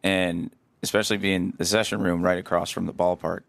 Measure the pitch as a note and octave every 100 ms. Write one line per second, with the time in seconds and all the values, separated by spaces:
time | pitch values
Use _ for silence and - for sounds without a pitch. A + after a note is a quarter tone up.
0 | F#2+ F#2+ F2+ E2+ E2+ _ _ _ - G#2+
1 | G#2+ G#2 G2 F#2+ F2+ - F2 G#2+ G#2+ E2+
2 | F#2 F2 F2+ F2+ F#2+ F2 F2 - F2 -
3 | F2 F2+ E2 F2